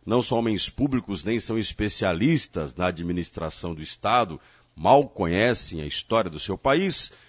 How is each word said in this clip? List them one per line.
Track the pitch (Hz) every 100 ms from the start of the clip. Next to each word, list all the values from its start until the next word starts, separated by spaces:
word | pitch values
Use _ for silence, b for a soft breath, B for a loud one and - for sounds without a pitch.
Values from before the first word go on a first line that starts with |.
não | - 117
são | 113 117
homens | 117 101 -
públicos, | - 139 131 98 95
nem | 87 117
são | - 113
especialistas | 104 - 107 - 98 85 127 160 - - 73
na | 62 90
administração | 82 87 87 82 - 82 - 90 80
do |
Estado, | 78 - 104 123 104 76 b b b -
mal | 87 139 147
conhecem | - 87 87 117 120 - 85
a | 73
história | - - 113 92
do | 76
seu | - 92
país, | 135 147 190 - - b